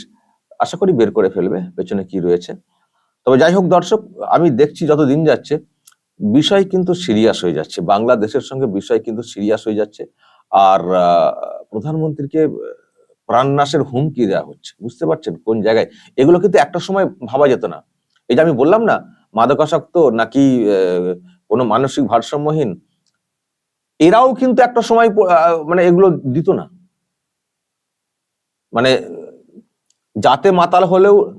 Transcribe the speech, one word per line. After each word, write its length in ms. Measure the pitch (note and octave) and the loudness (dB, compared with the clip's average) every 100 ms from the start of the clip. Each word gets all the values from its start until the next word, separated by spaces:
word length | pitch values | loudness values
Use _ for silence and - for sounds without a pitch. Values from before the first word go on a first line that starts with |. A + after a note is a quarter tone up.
| - _ _ _ _ - | -14 _ _ _ _ -8
আশা 180 | A#2 F#3 | -6 -2
করি 160 | G3 | 0
বের 180 | A#2+ G2+ | 2 0
করে 160 | A2 F#2+ | 0 0
ফেলবে 280 | F#2+ F#2+ F#2 F2+ - | -2 -4 -4 -8 -10
পেছনে 260 | F2+ G2+ | -8 -8
কি 140 | F#2+ F#2+ | -6 -4
রয়েছে। 320 | F2 F2 - - _ _ _ _ _ _ | -2 -2 -4 -18 _ _ _ _ _ _
তবে 120 | B2+ C3 | 0 2
যাই 140 | D#3+ | 4
হোক 120 | F#3+ F3 | 2 2
দর্শক, 320 | F3+ E3+ A3 - - | 0 0 -4 -4 -14
আমি 240 | G2+ C#3+ E3+ | -2 0 2
দেখছি 320 | A#2+ D3 - D3+ | 2 0 0 -2
যত 140 | D3 | 2
দিন 200 | C3+ D3+ | 2 2
যাচ্ছে 300 | D3+ B2 - - - _ _ _ _ - | 2 0 -2 -8 -8 _ _ _ _ -8
বিষয় 440 | G#2 C3+ - G3 | 0 0 2 0
কিন্তু 280 | F#3+ F#3 F3 | 2 -2 -2
সিরিয়াস 440 | F3+ - G#2+ A2 - | -2 -2 2 2 0
হয়ে 120 | F2+ D#2 | -2 -4
যাচ্ছে, 200 | D#2 - | -6 -6
বাংলাদেশের 600 | F2 G2+ A#2 A#2 G#2+ - | -2 0 2 0 0 -4
সঙ্গে 260 | - C3 B2+ | -6 -6 -4
বিষয় 340 | G2 - A2+ | -4 -2 -2
কিন্তু 220 | A#2 A2+ | -2 -10
সিরিয়াস 400 | A#2 G2+ G#2 A2 A2+ | -10 -6 -4 -4 -4
হয়ে 140 | G#2+ | -4
যাচ্ছে। 220 | G#2 - - _ _ _ _ | -6 -10 -20 _ _ _ _
আর, 300 | F#2+ F#2+ F#2+ F2 | 2 4 2 0
আহ, 360 | F#2 F2 E2+ D#2 - - - - | 0 2 2 0 -4 -10 -14 -12
প্রধানমন্ত্রীকে 720 | - D#3 D#3+ D#3 D3 C#3 D#3 D#3 G#1+ A1+ - _ _ _ _ - | -10 -6 -6 -6 -6 -6 -2 -2 -4 -14 -18 _ _ _ _ -2
প্রাণনাশের 540 | A#2 C#3 C#3+ C#3+ D#3+ | 0 0 0 0 -2
হুমকি 440 | - B2 D3+ A#2+ G2+ | -2 -4 -4 -2 -2
দেওয়া 220 | E2 D2 | -2 -6
হচ্ছে, 220 | - - - | -16 -20 -16
বুঝতে 220 | A2+ - E3 | -16 -8 -4
পারছেন 260 | D#3+ G2+ E2 | -4 -6 -8
কোন 200 | - A2+ | -6 -2
জায়গায়? 260 | G#2 A2+ - - _ - | 0 0 -2 -10 _ 0
এগুলো 200 | C#3 F3 | 2 4
কিন্তু 180 | G3 F3 | 2 0
একটা 200 | C#3+ F3 | 0 -4
সময় 280 | - F#3+ E3 - | -4 -4 -4 -6
ভাবা 220 | A2+ C3+ C#3+ | -8 0 0
যেত 160 | A#2+ | 0
না। 140 | G2+ D2 _ _ _ _ - | -4 -12 _ _ _ _ -2
এই 40 | B2+ | 2
যে 40 | |
আমি 100 | E3 | 2
বললাম 300 | A#2+ D3+ A3 | 2 2 2
না, 120 | G#3+ G#2 - _ _ | 0 -2 -6 _ _
মাদকাসক্ত 640 | A2 B2 C#3+ D3+ D#3+ - F3 | -2 0 0 0 -4 -2 0
নাকি, 480 | C#3 A2+ A2 C#3 C#3 B2 G#2 | 2 0 -2 0 2 2 0
আহ, 400 | F#2+ F2+ F2+ F2+ F2+ - _ - | 0 0 -2 -4 -6 -12 _ -4
কোনো 140 | A#2 | -2
মানসিক 400 | A#2 A2+ C#3 - | 0 0 -2 -2
ভারসাম্যহীন, 640 | C3+ A2+ - D3 D3+ D#3 A#2 F2 _ _ _ _ _ _ _ _ _ _ _ - | -2 -2 -2 -6 -4 -2 -4 -6 _ _ _ _ _ _ _ _ _ _ _ 2
এরাও 280 | D#3+ A3 C4 | 4 6 4
কিন্তু 240 | B3 B3+ B3+ | 2 0 2
একটা 200 | A#3+ A3+ | 2 0
সময় 260 | - A3+ A#3 | 0 2 4
প-, 180 | G3 F#3 | 2 2
আহ, 280 | E3+ E3+ E3 | 4 2 0
মানে 180 | D3+ F3+ F3 | 0 2 4
এগুলো 240 | F3 F#3+ | 4 4
দিত 380 | C#3+ C3+ C#3 F#3 | 2 -4 -2 -2
না, 140 | A#2+ - _ _ _ _ _ _ _ _ _ _ _ _ _ _ _ _ _ _ _ _ | -2 -6 _ _ _ _ _ _ _ _ _ _ _ _ _ _ _ _ _ _ _ _
মানে 180 | A#2 B2+ A#2+ G2 E2+ - - _ - _ _ _ _ _ G#2+ | -2 0 0 -4 -14 -18 -20 _ -20 _ _ _ _ _ -2
যাতে 320 | B2 C#3+ G3 | 0 2 2
মাতাল 340 | F3+ F3 F3+ | 2 2 2
হলেও 320 | F3+ F#3 G3+ G3+ - | 2 4 4 4 2